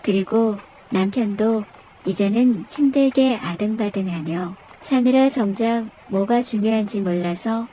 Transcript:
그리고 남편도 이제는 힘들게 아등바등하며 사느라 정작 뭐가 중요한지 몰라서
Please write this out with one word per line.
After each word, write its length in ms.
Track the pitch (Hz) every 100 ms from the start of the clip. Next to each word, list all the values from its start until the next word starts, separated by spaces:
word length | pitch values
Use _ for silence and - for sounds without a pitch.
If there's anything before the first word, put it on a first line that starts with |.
그리고 540 | - 196 185 226 226 202 - - -
남편도 720 | 190 196 247 214 202 214 220 208 - - -
이제는 600 | 180 185 196 226 254 208 -
힘들게 640 | - 285 277 269 269 262 226
아등바등하며 1200 | 180 175 208 220 208 196 190 170 156 170 180 190 - -
사느라 480 | - 262 247 262 269
정작 580 | 269 202 190 226 233 220 - -
뭐가 340 | 190 202 240
중요한지 580 | 247 214 214 220 208 202
몰라서 680 | 185 175 175 175 220 226 233